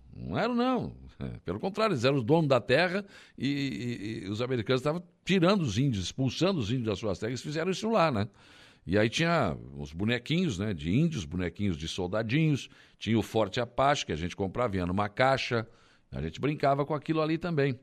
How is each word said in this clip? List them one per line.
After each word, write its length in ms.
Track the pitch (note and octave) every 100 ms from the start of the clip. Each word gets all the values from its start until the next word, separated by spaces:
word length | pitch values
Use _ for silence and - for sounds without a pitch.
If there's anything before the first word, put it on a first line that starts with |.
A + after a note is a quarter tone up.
| -
Não 240 | - F2 G#2
eram, 200 | A3+ A#3+
não. 400 | B3 B3 F#2 A#1+ C2+ -
É, 180 | C2 A#1 -
pelo 140 | F#2+
contrário, 340 | F#3+ G3 A3
eles 100 | D3+
eram 140 | A#2+ C#3+
os 60 |
donos 240 | A2 D#3+ D3+
da 120 | B2+
terra 460 | - C3 F3+ F#3 G3 - - -
e, 100 | C3+
e, 800 | C#3+ C#3 - A#2+ A#2+ G2+ A2 F#2
e 40 |
os 120 | G#2+
americanos 400 | B2 B2+ G#2+ C3
estavam 220 | C#3+ E3+ - _
tirando 380 | - F#3+ E3+ G#3
os 160 | D3 G2
índios, 280 | C#3+ G#2 F2
expulsando 540 | - C3 - F3 F#3+
os 120 | G2+
índios 160 | B2+ A2
das 100 | F#2+
suas 220 | A2 F2
terras, 140 | A2
eles 100 | B2+
fizeram 260 | D3+ D3+ E3+
isso 220 | F3+ G#3+
lá, 180 | A3 E3
né? 180 | A2+ A2+ - - - - - -
E 100 | G2
aí 120 | A2+
tinha 460 | A#2 E3 E3+ G#2+ B1+ A#1+ C#2
os 160 | C#2+
bonequinhos, 640 | D#2+ G#2+ A#2+ - E3 F#3 F2+
né, 160 | G#2
de 180 | E2+ D2+
índios, 320 | A2 E3 D3+
bonequinhos 540 | D2+ F2 F2+ - G2+ D#2+
de 100 | D#2+
soldadinhos, 800 | - F2+ G#2+ A2+ C#3 D#3+ C#3 - - - _
tinha 220 | - A2+
o 20 |
Forte 380 | G2 A2+ G2+ A#2+
Apache, 460 | A#2+ - C3+ D3 -
que 60 |
a 40 | D#2
gente 200 | F2 -
comprava, 340 | F#2+ A#2 B2
vinha 160 | F#2+ F2
numa 220 | F#2+ G#2
caixa, 600 | - C3 C3+ - A#2+ A2 - _ _ _
a 80 | B2+
gente 180 | G#2+ -
brincava 440 | C#3+ D3+ C#3 C#3 C#3+
com 100 | D3+
aquilo 260 | - D#3
ali 160 | D#3 D#3+
também. 400 | F3+ D#3+ C#3 A#2+